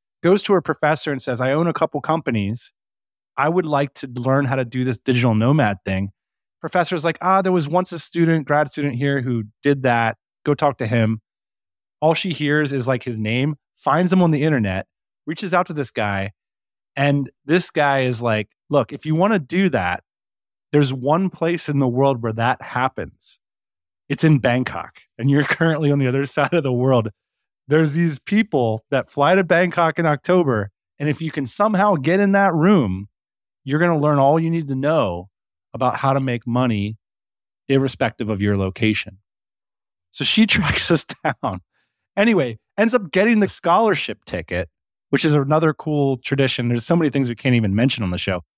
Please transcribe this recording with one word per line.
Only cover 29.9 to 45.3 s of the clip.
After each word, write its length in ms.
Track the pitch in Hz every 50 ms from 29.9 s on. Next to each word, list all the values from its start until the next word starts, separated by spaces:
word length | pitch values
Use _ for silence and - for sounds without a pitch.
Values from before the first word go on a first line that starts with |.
| - -
in 80 | 165
October, 640 | 156 147 139 - - 180 180 165 135 120 107 98 101 - _ _ _ _ -
and 100 | 143 156
if 120 | - -
you 100 | 160 151
can 160 | - 156 135
somehow 480 | 117 - - 202 220 208 185 202 208 185
get 260 | 143 131 160 180 196
in 120 | 202 196 196
that 220 | 196 196 185 165
room, 540 | 156 160 196 214 170 117 95 92 95 101 - _ _ _ _ _ _ _ _ _ _ _
you're 140 | 131 139 156
gonna 200 | 175 175 165 147
learn 200 | 143 151 147 139
all 220 | 135 139 156 165
you 100 | 165 165
need 180 | 170 170 151 139
to 60 | 135
know 560 | 131 139 151 165 156 117 95 87 82 90 - _ _ _ _ _ _ _ _ -
about 240 | 110 127 123 -
how 160 | - - 135 135
to 80 | 139
make 260 | 135 127 120 117 -
money 520 | 117 117 123 127 120 110 101 101 104 110 - _ _ _ _ _ _ _ _ _ _ _ _ _ -
irrespective 600 | 135 135 135 123 - - 135 110 - - 113 104
of 140 | 107 95 104
your 140 | 104 101
location." 600 | 101 95 95 - - 117 110 101 - - - 95 _ _ _ _ _ _ _ _ _ _ _ _ _ _ _ _ _ _ _
So 140 | - - 107
she 220 | - - 220 220
<laughs> 0 |
tracks 440 | 208 - - 160 151 - - - -
us 160 | 170 - - - - - -
down. 380 | 151 131 - - 113 92 92 - _ _ _ _ _ _ _ _ _ _
Anyway, 420 | 196 208 233 220 170 135 120 110 - _ _ _
ends 180 | 196 220 226 247
up 160 | 240 196 147
getting 300 | - 185 208 233 233 214
the 80 | 202 -
scholarship 760 | - - - 165 175 208 233 214 180 143 - - - - _
ticket, 440 | - - 87 82 - 90 87 - - _ _ _ _ _ _ _ _
which 160 | 139 - -
is 100 | 156